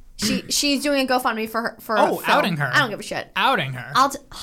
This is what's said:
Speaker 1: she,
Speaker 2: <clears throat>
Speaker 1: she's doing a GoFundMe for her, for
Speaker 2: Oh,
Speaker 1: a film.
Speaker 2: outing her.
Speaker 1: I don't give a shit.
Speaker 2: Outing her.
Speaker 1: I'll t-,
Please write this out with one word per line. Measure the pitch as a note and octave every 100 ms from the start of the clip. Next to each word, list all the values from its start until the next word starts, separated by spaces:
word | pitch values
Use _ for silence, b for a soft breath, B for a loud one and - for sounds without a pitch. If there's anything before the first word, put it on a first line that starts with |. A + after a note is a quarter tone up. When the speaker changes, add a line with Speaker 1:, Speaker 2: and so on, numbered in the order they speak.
| - -
Speaker 1:
she, | G#3 F#3+
Speaker 2:
<clears throat> | -
Speaker 1:
she's | - C#4+ C#4
doing | C#4+ C#4+ C4
a |
GoFundMe | B3 B3+ A3 A3
for | A3+
her, | A#3 -
for | - G#3+
Speaker 2:
Oh, |
Speaker 1:
a | -
film. | - E3
Speaker 2:
outing | B3 A#3+ D#3
her. | C#3
Speaker 1:
I | C4+
don't | B3+
give | F#3+
a |
shit. | G#3 D#3+ - -
Speaker 2:
Outing | A3+ A#3+ C3+
her. | B2+ A#2+ A3+
Speaker 1:
I'll | C#4
t-, | C4+ - -